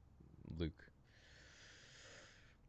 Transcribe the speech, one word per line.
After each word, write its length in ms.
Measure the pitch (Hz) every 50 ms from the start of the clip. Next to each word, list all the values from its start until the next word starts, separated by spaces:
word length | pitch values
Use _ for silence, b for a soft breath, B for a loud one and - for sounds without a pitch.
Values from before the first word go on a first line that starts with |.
| - - - - - - - - - - -
Luke. 280 | 80 85 78 - - - - - - b b b b b b b b b b b b b b b b b b b b b b b b b b b b b b b b -